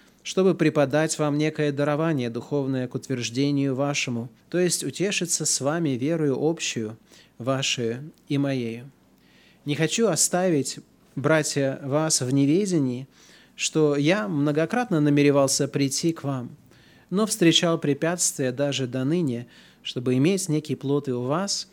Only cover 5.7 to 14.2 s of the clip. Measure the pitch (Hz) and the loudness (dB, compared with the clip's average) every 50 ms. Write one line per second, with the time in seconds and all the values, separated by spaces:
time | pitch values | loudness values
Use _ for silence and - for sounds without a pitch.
5.7 | 156 175 170 143 131 113 127 151 165 160 156 143 127 - 139 156 170 165 - - | 0 0 0 0 -2 -2 -2 -2 0 0 0 0 0 2 0 0 0 -2 -4 -6
6.7 | - 120 110 107 117 - _ _ - - - _ _ - 117 127 135 131 131 - | -4 -4 -6 -6 -8 -12 _ _ -20 -20 -20 _ _ -8 -4 -2 -2 -2 0 -2
7.7 | - 127 120 113 117 131 147 165 - _ _ - 147 139 139 139 135 127 120 113 | -2 -2 -2 -4 -4 -6 -10 -14 -18 _ _ -4 -2 0 0 0 -2 -2 -4 -6
8.7 | 113 120 123 139 - _ _ _ _ _ _ _ _ _ _ _ _ _ - 147 | -8 -10 -14 -18 -20 _ _ _ _ _ _ _ _ _ _ _ _ _ -6 -4
9.7 | 147 147 160 156 - 226 226 202 160 143 - - - 180 185 185 165 143 131 - | -2 0 0 0 2 2 2 2 2 2 2 2 2 2 2 2 2 2 0 -2
10.7 | - - - _ _ _ _ _ - 135 123 147 156 156 147 - - 143 139 135 | -6 -12 -14 _ _ _ _ _ -8 -2 2 4 4 4 2 0 0 0 0 0
11.7 | 135 - 143 135 139 151 156 160 - - 127 123 135 139 139 139 156 190 214 190 | -2 -4 -4 -2 0 0 0 2 0 0 0 2 2 4 4 4 4 2 2 2
12.7 | 180 156 135 127 123 127 135 - _ - - - - - - - _ - - - | 2 2 2 0 -2 -4 -8 -12 _ -20 -20 -20 -20 -20 -20 -18 _ -6 -6 -2
13.7 | - 160 151 147 143 147 143 156 185 214 | 2 2 4 4 4 2 2 2 2 2